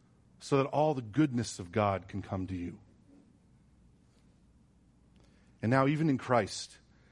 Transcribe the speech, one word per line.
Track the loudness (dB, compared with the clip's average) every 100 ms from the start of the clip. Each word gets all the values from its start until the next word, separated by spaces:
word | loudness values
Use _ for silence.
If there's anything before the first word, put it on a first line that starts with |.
| _ _ _ -16
so | 0 2
that | 2
all | 2 0
the | 0
goodness | -2 2 2 2 -4 -6
of | -4
God | 0 2 0 -4
can | -10
come | -6 -6 -6
to | -6
you? | -8 -10 -18 _ _ -20 _ _ _ _ _ _ -20 _ _ _ _ _ _ _ _ _ _ _ _ _ -20 _ _ _
And | 0
now, | 4 4
even | 2 2
in | 0
Christ, | 2 2 2 -4 -14 -18 _ _ _